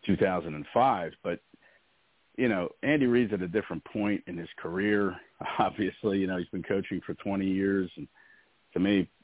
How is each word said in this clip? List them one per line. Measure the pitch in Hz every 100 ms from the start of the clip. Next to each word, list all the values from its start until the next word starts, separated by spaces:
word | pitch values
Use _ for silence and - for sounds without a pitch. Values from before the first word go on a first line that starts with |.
| -
two | 92
thousand | 98 90 80
and | 76 71
five. | - 135 107 80 -
But, | 87 87 _ - _ _ _ _ _ _ _ -
you | 127
know, | 98 87 -
Andy | 135 151 131
Reid's | 120 113
at | 101
a | 90
different | 101 - 101 -
point | 110 104 98 -
in | 85
his | 82 -
career. | 85 87 104 104 101 90 - _
<laughs> | - -
Obviously, | 107 - 95 - 110 98
you | 95
know, | 90
he's | 90
been | 95
coaching | - 98 98 92
for | - -
twenty | 101 98 95
years, | 95 98 98 92 -
and | 73 _ - - _ _ _
to | 87
me | 95 101 87 _